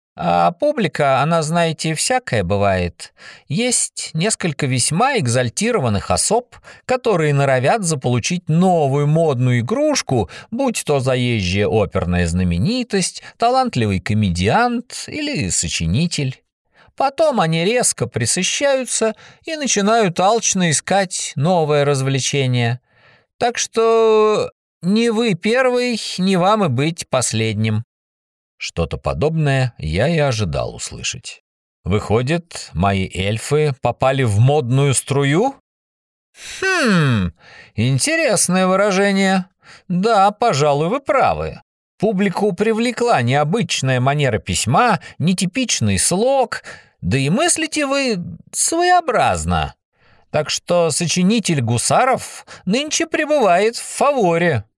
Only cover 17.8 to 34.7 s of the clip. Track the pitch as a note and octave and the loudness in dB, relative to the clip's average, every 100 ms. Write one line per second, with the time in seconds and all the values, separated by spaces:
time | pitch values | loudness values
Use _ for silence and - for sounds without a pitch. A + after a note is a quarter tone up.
17.8 | - - A#2 - A#2 - F#3 - C#4+ C4+ | 0 -2 -4 -2 -2 -2 -2 -2 0 0
18.8 | B3+ - A3 G#3+ - - - D#4 C4+ - | -2 -2 -2 -4 -14 -20 -10 -6 -2 0
19.8 | G3 A#3 G3+ F3 F#3 A3+ - F#3+ F3 C#3+ | 2 2 2 2 2 2 0 0 0 0
20.8 | - F#3+ F#3+ - - - D3+ F3+ D3+ D3 | 0 0 0 -4 -8 -2 0 2 2 2
21.8 | C#3+ C#3 C3+ C3+ - C#3+ C3 B2 A#2 B2 | 2 0 0 -2 -2 -2 0 0 0 -2
22.8 | - _ _ _ _ _ A#3+ A#3+ - - | -8 _ _ _ _ _ -2 -2 -4 0
23.8 | A3+ A3+ A3 A3 G#3+ G#3 A#2+ - _ _ | 2 4 4 4 4 2 -2 -8 _ _
24.8 | E3+ G#3 A#3 A3 A#3 F3 G#3+ A#3+ B3+ B3 | 0 2 2 0 0 0 0 2 2 2
25.8 | B3 A3+ - - F#3 F#3+ F#3 G#3+ F#3 A#2+ | -2 -4 -6 -4 0 2 2 2 2 0
26.8 | D3+ E3 - C3 A#2 A2 A2 G#2+ A2 G#2+ | -2 -4 -4 -2 0 -2 -2 0 0 -2
27.8 | - _ _ _ _ _ _ _ - - | -4 _ _ _ _ _ _ _ -12 -6
28.8 | E2 C2 C#2+ C#2 C#3 D#3+ D3 C3+ B2+ - | -4 -4 -6 -2 -2 0 0 0 -2 -4
29.8 | D#2 E2 C3 E3 C#3+ A2 G2 C2+ A#1 A1+ | -4 0 0 2 0 0 -2 -2 -6 -8
30.8 | - - - - - - _ _ _ _ | -14 -10 -10 -10 -14 -20 _ _ _ _
31.8 | - G2+ - G#2+ B2+ E3+ E3+ - - - | -2 -2 0 0 0 -2 -4 -16 -10 -2
32.8 | G2 F#2+ F#2+ - F#2+ A2 - D3 D3+ C3+ | 0 0 -2 -4 -4 -4 -2 0 0 -2
33.8 | A#2+ A#2+ C3 C3+ B2 G2+ B2 D3 B2 | -4 0 0 2 0 4 4 4 2